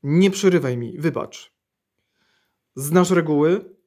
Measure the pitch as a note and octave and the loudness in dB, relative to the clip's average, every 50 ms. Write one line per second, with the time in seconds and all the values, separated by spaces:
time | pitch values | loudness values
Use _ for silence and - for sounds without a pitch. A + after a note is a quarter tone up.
0 | - C#3+ D3+ E3+ F#3+ G3 F#3+ - - F#3+ F3+ E3+ C#3 C3 B2+ A#2+ A#2+ A#2 - - | -4 0 2 4 4 2 2 2 0 0 2 2 -2 -2 -4 -6 -8 -10 -10 -6
1 | D3 E3 C#3 - - - - - - _ _ _ _ _ _ _ _ _ _ _ | -6 -4 -4 -4 -8 -8 -12 -20 -20 _ _ _ _ _ _ _ _ _ _ _
2 | _ _ _ _ _ _ _ _ _ _ _ _ _ _ _ C3 C3+ D3 D#3+ F3+ | _ _ _ _ _ _ _ _ _ _ _ _ _ _ _ -10 -6 0 2 2
3 | F3+ F3 F#3 F3 D#3+ D#3 D3+ C#3+ D3+ D#3+ F3+ G#3+ F#3+ - - _ _ | 4 4 2 0 0 0 0 2 2 2 2 0 -4 -12 -20 _ _